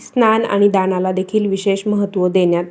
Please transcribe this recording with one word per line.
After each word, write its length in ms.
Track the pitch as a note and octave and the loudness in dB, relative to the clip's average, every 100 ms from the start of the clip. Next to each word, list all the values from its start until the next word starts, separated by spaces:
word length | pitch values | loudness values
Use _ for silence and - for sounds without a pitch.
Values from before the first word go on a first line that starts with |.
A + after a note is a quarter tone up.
स्नान 420 | - B3 A3 A3 | -6 0 2 2
आणि 260 | - G3+ G3+ | 0 2 2
दानाला 440 | G3 F#3+ F3+ F#3 | 2 0 -2 -2
देखील 340 | F#3 F#3+ G#3+ G#3 | -2 -2 -2 -2
विशेष 400 | F#3+ G3+ G3 G#3 | -2 -2 -2 -2
महत्त्व 420 | G3+ G3+ G3 F3+ | -2 -2 0 0
देण्यात 360 | F#3 F3 E3+ F3 | 2 2 0 -2